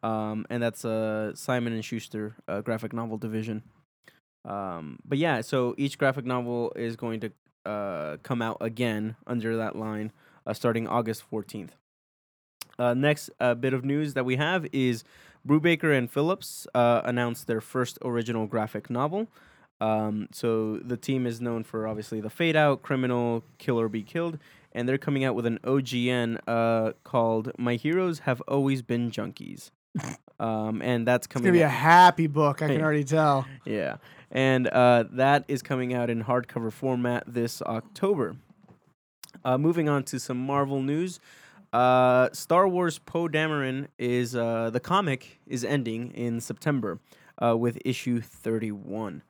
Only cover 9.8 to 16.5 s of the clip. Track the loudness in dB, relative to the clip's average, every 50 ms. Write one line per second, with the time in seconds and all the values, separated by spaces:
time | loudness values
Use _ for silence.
9.8 | -6 -6 -6 -6 -8 -8 _ _ _ _ _ _ _ -8 -8 -2 0 0 0 0
10.8 | -2 0 0 0 0 -2 -6 -8 -8 _ -8 -8 -8 -8 -12 -14 -14 -14 -18 _
11.8 | _ _ _ _ _ _ _ _ _ _ _ _ _ _ _ _ -20 _ -6 0
12.8 | 2 2 2 4 4 2 2 2 -2 -16 -6 _ 0 0 0 2 0 -2 -2 0
13.8 | -2 -2 -2 -2 -2 -2 -2 -4 -2 0 0 0 0 0 0 -2 -4 -2 -2 0
14.8 | 0 2 0 -2 -6 _ _ -20 -20 -20 _ _ _ 2 2 4 4 4 2 4
15.8 | 4 2 2 2 2 0 -2 0 0 0 0 -2 -4 -14